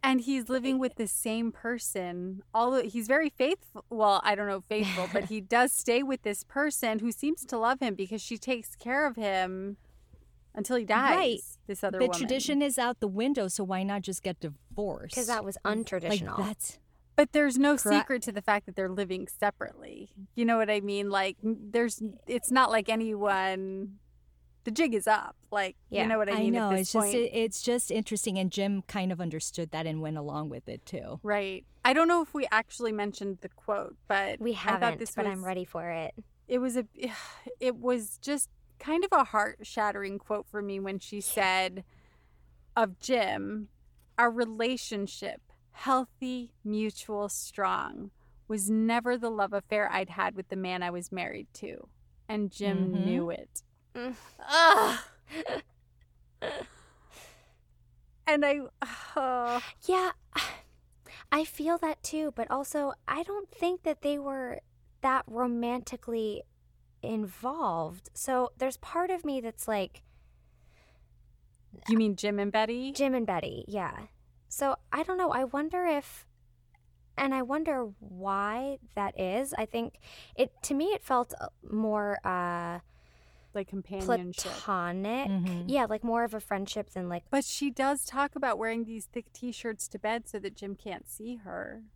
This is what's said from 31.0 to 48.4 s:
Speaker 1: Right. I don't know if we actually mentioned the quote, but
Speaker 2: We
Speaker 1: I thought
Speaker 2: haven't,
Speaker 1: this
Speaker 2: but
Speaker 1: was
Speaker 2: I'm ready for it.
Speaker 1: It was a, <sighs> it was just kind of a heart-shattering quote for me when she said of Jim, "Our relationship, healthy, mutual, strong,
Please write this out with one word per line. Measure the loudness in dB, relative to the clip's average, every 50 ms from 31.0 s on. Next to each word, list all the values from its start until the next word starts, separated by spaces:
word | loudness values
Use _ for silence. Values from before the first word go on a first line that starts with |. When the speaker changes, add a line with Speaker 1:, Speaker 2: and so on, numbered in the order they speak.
| -8 -8 -10 -8 -2
Speaker 1:
Right. | 0 0 0 0 -2 -6 -10 -12 _ -20 _ _
I | 4 6
don't | 8 6 6
know | 6 4
if | 4 0 -2
we | -4 -2 2
actually | 2 2 2 _ -6 -4 -2 -2
mentioned | 0 0 -2 -2 -4 -6 -6 -6 -8 -8
the | -10 -14
quote, | _ -12 _ -2 -2 -2 -2 -8 -10 -18 _ _
but | 0 0 0 0 -4 -2
Speaker 2:
We | -2 -2
Speaker 1:
I | -2
thought | 0 0 0 2 2
Speaker 2:
haven't, | 2 0 0 -2
Speaker 1:
this | -6 -8 -4
Speaker 2:
but | -2 -2
Speaker 1:
was | -2
Speaker 2:
I'm | -2 -4 -4
ready | -4 -4 -6 -6
for | -6 -8 -8 -6 -6
it. | -6 -6 -6 -8 -10 -12 -18 _ _ _ _ -2
Speaker 1:
It | -2 0
was | 0 0 0
a, | -2 -2 -4 _ -8 -8 -8 -8 -8 -14
<sighs> | -14 -16 -16 -14 -16 -10 _
it | -2 -2 -2 0
was | 0 0 0 0 -2 -6 -12 -10
just | -6 -4 -2 -2 -2 -6 -8 -20 -20 -20 -20 _
kind | -4 0 0 2 2
of | 4 6
a | 6 4
heart-shattering | 6 4 2 2 2 -2 -10 -16 -8 -2 0 0 0 0 -2 -6 -6 -6 -8
quote | -4 -4 -4 -4 -4 -6
for | -8 -6
me | -6 -4 -4 -4
when | -4 -4 -6 -6
she | -8 -8 -10 -8
said | -6 -2 0 2 4 4 4 4 2 0 -2 -8 -14 _ _ -20 _ _ _ _ _ _ _ _ -20 -20 -20 -20 -20 _ 2
of | 2 2 2 0 _
Jim, | -2 0 2 2 4 2 0 -2 -4 -4 -6 -6 -8 -10 _ _ -20 -20 _ _ -20 _ _ 4
"Our | 4 4
relationship, | 6 2 -2 -2 0 -2 0 0 0 -2 -4 -6 -4 -4 -4 -4 -6 -8 -8 -8 -8 -10 _ _ -20 _ _ _
healthy, | _ -8 0 2 2 2 2 -2 _ _ -6 -6 -6 -6 -8 -10 _ _ _
mutual, | -4 -2 0 0 -2 -4 -8 -10 -6 -4 -4 -4 -4
strong, | -4 -6 -8 -8 -4 -2 0 0 0 0 -2 -6 -8 -10 -12 -14 _ _ -20 -20 -20 -20